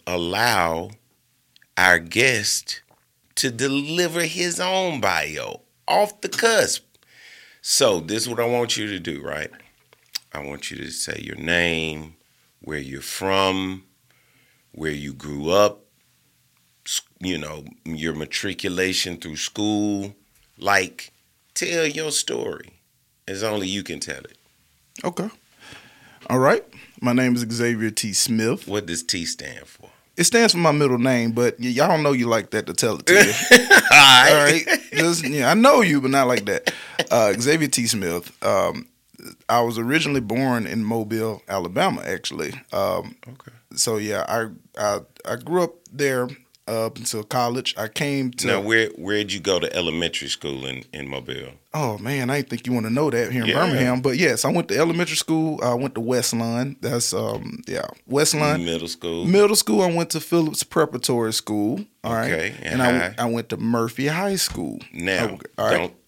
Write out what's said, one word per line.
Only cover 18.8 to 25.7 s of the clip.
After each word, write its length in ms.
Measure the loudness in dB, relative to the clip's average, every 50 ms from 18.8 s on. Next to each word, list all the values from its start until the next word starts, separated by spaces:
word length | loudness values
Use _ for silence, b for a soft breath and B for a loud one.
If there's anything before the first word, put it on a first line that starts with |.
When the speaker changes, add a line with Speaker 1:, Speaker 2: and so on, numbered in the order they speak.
| -2 0 -2 -2 -4 -4 -6
Speaker 1:
through 180 | -10 -12 -12 -8
school. 800 | -8 -8 -8 -6 -4 -2 0 0 0 0 -2 -2 -4 -6 -10 -14 _ _ _ _ _ _ _ _
Like, 540 | -6 0 2 2 2 2 0 -6 -14 -18 -20 _ _ _ _ _ _ _ _ _
tell 320 | -6 -4 -2 -2 -2 -2
your 240 | -2 -2 -6 -6 -4
story 600 | -4 -4 -4 -4 -6 -6 -6 -6 -8 -10 -14 -20 _ _ _ _ _ _ _ _ _ _ _
as 160 | -12 -8 -6 -4
only 240 | -4 -2 -2 -4
you 160 | -4 -4 -6 -6
can 160 | -8 -10 -10
tell 200 | -8 -10 -10 -12
it. 180 | -14 -20 -20 _ _ _ _ _ _ _ _ _ _ _ _ -8 -8
Speaker 2:
Okay. 260 | -6 -6 -6 -8 -8 -12 _ _ B B B B B